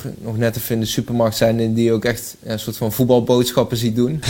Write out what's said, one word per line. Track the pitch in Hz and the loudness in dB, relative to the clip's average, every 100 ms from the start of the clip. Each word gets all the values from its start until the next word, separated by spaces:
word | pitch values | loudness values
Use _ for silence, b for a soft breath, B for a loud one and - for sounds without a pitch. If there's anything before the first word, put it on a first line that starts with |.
| 131 98 | -10 -10
nog | 117 110 | -6 -2
net | 117 113 | 0 -2
even | - | -4
in | 113 | -2
de | 107 | -2
supermarkt | - 117 120 113 - | -2 -2 0 0 2
zijn | 113 117 | 2 2
en | 113 | 0
die | 113 117 | 2 2
ook | 113 | 2
echt, | 120 113 - - | 0 -4 -8 -14
ja, | - | -8
een | 107 | -8
soort | - 107 | -6 -4
van | 113 | -4
voetbalboodschappen | 107 123 123 113 123 123 - 120 117 | 0 4 4 4 2 2 0 0 -2
ziet | 117 113 | -2 0
doen | 123 156 131 | -2 -2 -4